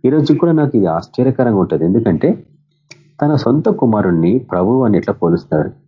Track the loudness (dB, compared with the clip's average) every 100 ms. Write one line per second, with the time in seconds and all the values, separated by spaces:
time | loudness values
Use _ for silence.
0 | 0 0 2 2 2 2 0 0 0 -2
1 | -6 -2 -2 0 0 2 0 0 0 0
2 | 0 0 0 -2 -8 _ _ _ _ -20
3 | _ _ -2 0 0 0 0 0 0 0
4 | 0 0 2 0 -2 -2 0 0 0 0
5 | -2 -4 -2 -2 -2 -4 -4 -8